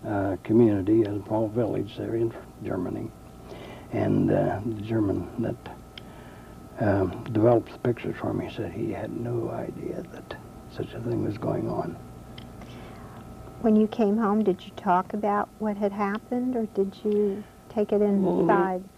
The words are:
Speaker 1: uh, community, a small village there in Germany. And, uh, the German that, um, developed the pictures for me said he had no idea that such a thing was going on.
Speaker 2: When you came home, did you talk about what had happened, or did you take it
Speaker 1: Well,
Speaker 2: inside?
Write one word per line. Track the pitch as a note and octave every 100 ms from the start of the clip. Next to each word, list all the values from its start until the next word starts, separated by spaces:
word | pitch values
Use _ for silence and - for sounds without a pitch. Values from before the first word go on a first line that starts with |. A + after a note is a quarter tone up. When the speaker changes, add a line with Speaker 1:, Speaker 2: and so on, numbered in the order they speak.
| A2+
Speaker 1:
uh, | G2+ G2 F2+
community, | - A2 A#2 G2+ F#2 A2+
a | G#2 G#2
small | F#2+ G#2+ A2
village | A2 G#2+ G#2 G2+ -
there | G2+ A2+
in | A#2 - - -
Germany. | - F#2+ F2+ - - - - - - - - - -
And, | - G2+ G2+ G2
uh, | G2 F#2+ G2
the | A2+ G#2
German | G#2+ A2+ G2+ F#2+ F2 -
that, | A2 - - - - - - - - - - - - -
um, | G#2 G2+ F#2 - -
developed | A2 A2+ A#2 -
the | -
pictures | B2+ A#2 - A2+
for | -
me | G2+ -
said | - G#2+
he | - A2+
had | F2+ - -
no | A#2+ A#2+ -
idea | - - - - - -
that | - - - - - -
such | - -
a | A#2
thing | A#2 A2+
was | G2+ G#2
going | - - A2+
on. | - - - - - - - - - - - - - - - - - - -
Speaker 2:
When | A3+
you | G#3+ G#3+
came | - G#3 G#3+
home, | G#3+ G#3+
did | G#3 F3+
you | - -
talk | G3 F3+ -
about | G#3+ G#3 G#3 - -
what | G#3+ G#3
had | G#3
happened, | G3+ G3+ G#3+ - B3 B3+
or | B3 G#3+
did | - G3 -
you | G#3+ G#3 G#3 G3 - - -
take | - G#3
it | G3+
Speaker 1:
Well, | G#3 G3+ F#3 F3+
Speaker 2:
inside? | F3+ G3+ F#3+ F#3 F#3+